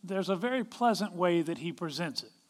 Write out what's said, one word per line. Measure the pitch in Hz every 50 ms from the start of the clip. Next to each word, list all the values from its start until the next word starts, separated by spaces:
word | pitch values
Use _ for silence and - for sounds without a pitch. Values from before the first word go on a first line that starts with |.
| -
there's | 175 190 190 185 180
a | 196
very | 175 196 247 254 262 220
pleasant | - - - 240 240 214 170 202 196 175
way | 170 180 180 175 170
that | 160 156 170
he | 123 160 170
presents | 156 - 175 160 143 147 175 156 123 - -
it. | 107 _ _ _